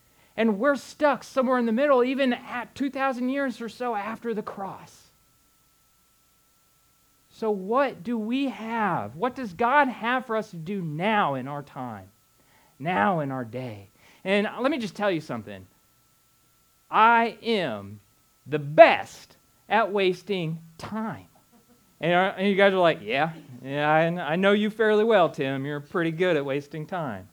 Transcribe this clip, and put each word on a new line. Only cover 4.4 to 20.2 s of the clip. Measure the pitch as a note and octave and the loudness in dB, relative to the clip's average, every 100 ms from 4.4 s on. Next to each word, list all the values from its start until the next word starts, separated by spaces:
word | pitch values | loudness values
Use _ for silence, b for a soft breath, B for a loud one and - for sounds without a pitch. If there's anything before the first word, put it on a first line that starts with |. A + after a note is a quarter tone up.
cross. | G#3 - G3 A#2+ - - _ _ _ _ _ _ _ _ _ _ _ _ _ _ _ _ _ _ _ _ _ _ _ | -8 -10 -10 -12 -18 -20 _ _ _ _ _ _ _ _ _ _ _ _ _ _ _ _ _ _ _ _ _ _ _
So | - A3 | -6 -2
what | G#3 F#3 B3 C4+ E3+ | -2 0 0 0 -4
do | F3 A#3 | -6 -4
we | G#3+ B3+ C#4 | -2 -2 -2
have? | G3+ A3 A3+ G#3 D3+ G#2 | -6 -6 -2 -2 -2 -4
What | C#3 B3 B3+ | -6 -6 -6
does | A#3+ | -8
God | E3 A#3 C#4+ C4+ | -2 2 4 4
have | A3 A3+ B3+ | 0 -2 -2
for | - A3 | -2 -4
us | G#3+ | -4
to | E3+ | -8
do | D#3 G3+ | -8 -6
now | E3 D3 G3 G#3+ E3+ | -6 -4 0 2 2
in | C3 C3 | 0 -6
our | C#3+ | -10
time? | C#3+ C#3 B2 G#2 F#2+ _ _ _ b b b b | -10 -10 -10 -10 -14 _ _ _ b b b b
Now | C3+ F#3+ G#3 E3+ | -4 0 2 0
in | C#3 | -2
our | C3 | -6
day? | A#2 A#2+ B2+ G#2 G2 _ b b | -8 -8 -10 -12 -16 _ b b
And | F#3+ G3+ G3+ D3 | 0 0 0 -2
let | B3+ | -2
me | D#4 | -2
just | G#3+ - | -6 -4
tell | G#3 | -2
you | E3+ | -2
something. | D3 A#2+ G#2 G2 G2 _ _ _ _ _ _ _ _ _ _ _ - | -4 -10 -10 -14 -16 _ _ _ _ _ _ _ _ _ _ _ -2
I | E3+ A3 A#3 A#3 E3 | 4 6 6 2 -2
am | A3+ A3 D#3 G#2+ G2 G#2 _ _ _ _ - | -2 0 0 -4 -10 -16 _ _ _ _ -6
the | D3+ | -6
best | C#3+ D#3 D#4 A#2+ G2+ - - _ _ _ - | 2 8 8 8 -4 -16 -20 _ _ _ -2
at | G#3 G3+ | 0 0
wasting | G3+ F#3+ F3+ | 0 0 0